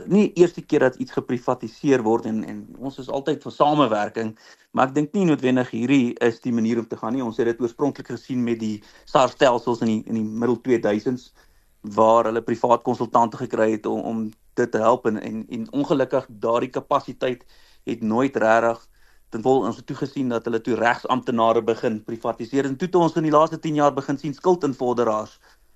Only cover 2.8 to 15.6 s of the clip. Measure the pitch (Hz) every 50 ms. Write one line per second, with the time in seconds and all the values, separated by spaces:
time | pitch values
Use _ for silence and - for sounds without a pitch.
2.8 | 120 135 - - 127 117 113 139 139 - 220 147 - 123 - - 147 147 151 151
3.8 | 139 113 110 104 104 - - 113 113 110 107 - _ - - _ _ _ - 117
4.8 | 127 135 135 147 151 147 - 208 190 165 147 127 127 127 127 127 123 - - 113
5.8 | 123 123 143 139 120 120 - - 120 117 113 - - 127 117 117 110 110 120 117
6.8 | 113 - 120 - - 110 120 135 127 113 110 - 120 117 117 - 123 117 - -
7.8 | 147 139 127 - - - 127 113 - - 135 123 120 117 117 110 110 107 104 104
8.8 | - - - - _ - - 151 127 120 - - 147 131 120 117 - 127 120 -
9.8 | 123 113 110 107 - - 113 113 110 110 107 113 120 127 120 113 - 131 123 113
10.8 | 113 107 104 107 - 131 127 123 - - _ _ _ _ _ _ _ _ _ _
11.8 | - 107 101 104 110 110 113 117 113 110 113 117 - - 120 113 - 123 120 120
12.8 | - 127 120 - 123 113 - 120 117 113 - - 127 120 - 117 110 110 110 107
13.8 | - 107 110 110 - - 113 113 110 107 - _ _ _ _ - 120 120 - 110
14.8 | 110 113 123 - - 117 107 104 - 110 110 110 110 - 123 113